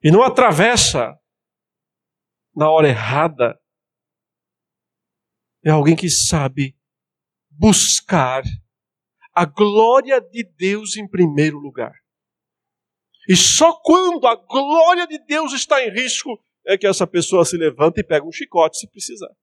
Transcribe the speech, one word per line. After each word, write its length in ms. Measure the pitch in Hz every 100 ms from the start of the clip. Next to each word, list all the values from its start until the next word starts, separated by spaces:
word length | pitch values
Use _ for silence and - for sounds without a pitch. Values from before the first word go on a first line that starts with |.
E 80 | 151
não 120 | 185
atravessa 960 | 254 247 247 156 220 240 - 147 117 - _ _ _ _ _ _ _ _ _ _ _ _ _
na 160 | 151 156
hora 180 | 160 151
errada. 720 | 113 107 139 165 147 120 - _ _ _ _ _ _ _ _ _ _ _ _ _ _ _ _ _ _ _ _
É 80 | 156
alguém 240 | 151 147
que 140 | 165 180
sabe 640 | - - 165 135 135 135 _ _ _ _ _ _ _ _
buscar 920 | 147 214 190 - - - 175 127 131 127 - _ _ _ _ _ _ _
a 100 | -
glória 720 | 170 143 208 208 226 262 254 262
de 240 | - 226
Deus 540 | 190 _ 190 208 214 214
em 100 | 202
primeiro 520 | 190 170 143 151 147
lugar. 340 | 143 127 117 _ _ _ _ _ _ _ _ _ _ _ _ _ -
E 80 | 185
só 420 | - - 330 330
quando 440 | - 349 370 339 247
a 80 |
glória 720 | 233 _ 277 277 320 330 359 349
de 120 | 302 _
Deus 260 | 302 302
está 320 | 262 - 285
em 60 | 240
risco 520 | 190 254 - - 226 _ _ -
é 120 | 190
que 80 | 202
essa 200 | 185 180
pessoa 380 | 175 - 185
se 120 | 165 175
levanta 420 | 160 123 160 165
e 40 |
pega 220 | 196 151 156
um 60 |
chicote 460 | 165 285 175 160 -
se 100 | 202
precisar. 460 | 208 - 113 95 _